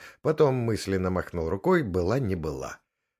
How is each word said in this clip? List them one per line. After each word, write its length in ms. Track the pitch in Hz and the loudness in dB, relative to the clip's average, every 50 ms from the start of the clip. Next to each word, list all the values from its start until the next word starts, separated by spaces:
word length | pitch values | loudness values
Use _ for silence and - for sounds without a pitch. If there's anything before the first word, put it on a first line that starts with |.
| - - - _ | -10 -18 -20 _
потом 320 | - 135 160 156 156 139 131 | -2 -2 2 4 4 4 4
мысленно 560 | 127 117 113 107 95 - 95 98 92 92 92 | 2 0 0 0 -2 0 -2 0 0 0 0
махнул 400 | 92 90 82 - - 87 80 80 | 0 -2 -2 -4 -6 -4 -2 -2
рукой 320 | - 95 - 180 185 175 | -2 -2 2 2 2 2
«была 380 | 143 101 85 92 87 92 113 139 | 2 0 0 0 2 2 0 0
не 160 | 131 95 95 | 0 0 -2
была». 440 | 87 78 78 69 65 65 57 - - _ _ _ _ _ _ _ | -2 -4 -6 -6 -6 -8 -10 -10 -14 _ _ _ _ _ _ _